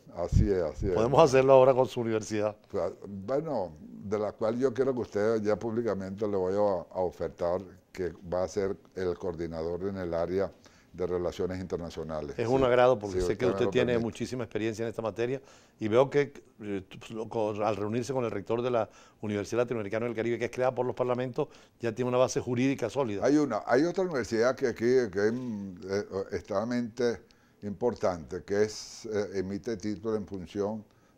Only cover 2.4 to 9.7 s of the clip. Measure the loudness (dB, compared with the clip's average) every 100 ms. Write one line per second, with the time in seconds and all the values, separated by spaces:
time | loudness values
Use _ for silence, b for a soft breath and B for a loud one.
2.4 | -2 -4 -8 -4 -4 -6 -12 -10 -4 -4
3.4 | -2 -4 -4 -8 -18 -12 -4 -2 -2 -2
4.4 | -2 2 0 2 0 0 -2 0 2 2
5.4 | 2 0 0 -2 0 -2 -4 -4 -2 0
6.4 | 0 2 2 2 -4 -4 -2 -2 -6 -2
7.4 | -2 -2 -6 -18 _ -6 -6 -6 -4 -2
8.4 | -2 0 -2 -4 -10 -4 -2 -2 -4 -4
9.4 | -6 -4 -4